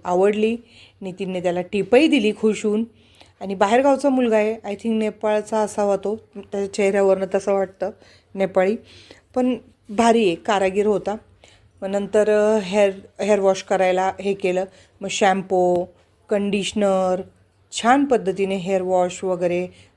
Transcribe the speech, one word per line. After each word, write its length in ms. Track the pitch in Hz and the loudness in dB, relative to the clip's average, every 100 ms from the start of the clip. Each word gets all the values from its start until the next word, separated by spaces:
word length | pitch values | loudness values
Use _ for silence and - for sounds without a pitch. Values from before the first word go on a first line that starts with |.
| 180 | -2
आवडली, 520 | 180 202 214 214 233 - - - _ | 2 2 2 0 -2 -8 -20 -20 _
नितीनने 400 | 190 180 190 185 | -14 -10 -8 -4
त्याला 200 | 175 175 | -4 -4
टिपही 460 | 180 208 190 240 311 | -4 -4 2 4 4
दिली 240 | 277 208 208 | 2 0 0
खुश 260 | 220 202 214 | 0 0 -2
होऊन. 180 | 214 226 _ _ - - - | -2 -4 _ _ -20 -20 -14
आणि 140 | 196 196 | -8 -2
बाहेरगावचा 540 | 202 240 277 269 285 | 2 4 4 2 2
मुलगा 280 | 262 247 214 | 0 2 2
आहे, 160 | 214 | 0
I 220 | 226 202 202 | -4 -8 -8
think 240 | 226 220 | -4 -2
नेपाळचा 600 | 214 208 214 214 208 220 | -2 -4 -2 -2 -2 -2
असावा 360 | 208 208 202 196 | -2 -2 0 0
तो, 200 | 196 220 - 202 | -2 -8 -10 -20
त्याच्या 360 | - 202 196 | -10 -8 -6
चेहऱ्यावरनं 520 | 196 196 202 196 190 190 196 | -2 0 2 2 2 0 -2
तसं 180 | 202 | -2
वाटतं 380 | 196 190 - 190 - - _ _ 196 | -2 -2 -6 -10 -10 -20 _ _ -6
नेपाळी, 400 | 190 190 185 233 - - - - _ 254 | -2 0 0 -2 -8 -20 -20 -20 _ -2
पण 200 | 254 226 - _ - | -2 -2 -8 _ -8
भारी 380 | 202 233 226 202 | 0 2 4 2
आहे, 80 | 170 | 0
कारागीर 500 | - 202 190 190 208 | -2 0 0 0 0
होता. 300 | 196 - 214 - _ - _ _ _ | 0 -2 -8 -10 _ -20 _ _ _
मग 60 | 196 | -6
नंतर, 420 | 202 196 214 208 | -6 -2 0 2
अ, 300 | 214 208 220 | 4 2 2
हेअर, 640 | 185 208 202 190 190 - | 0 2 2 0 -12 -6
हेअर 160 | 202 208 | 0 2
वॉश 240 | 196 190 | 2 0
करायला 500 | - 190 185 185 190 190 | 0 0 2 2 0 -2
हे 140 | 196 | -4
केलं, 320 | 196 185 180 190 - _ - | -2 -2 -2 -4 -10 _ -14
मग 60 | 196 | -10
शॅम्पू, 760 | - 202 190 185 185 180 175 180 _ _ _ - | 0 2 2 0 2 2 0 -4 _ _ _ -4
कंडिशनर, 920 | 208 202 208 185 214 202 190 185 185 185 _ _ _ _ | -2 0 -2 -2 -2 0 2 0 -2 -6 _ _ _ _
छान 340 | - 220 277 285 | -2 2 2 4
पद्धतीने 500 | 233 180 185 196 196 | 0 0 -2 -2 -2
हेअर 260 | 175 190 | -2 -2
वॉश 420 | 185 185 180 180 | 0 0 0 -2
वगैरे 440 | 190 180 175 175 180 - _ | -6 -2 -2 -2 -4 -10 _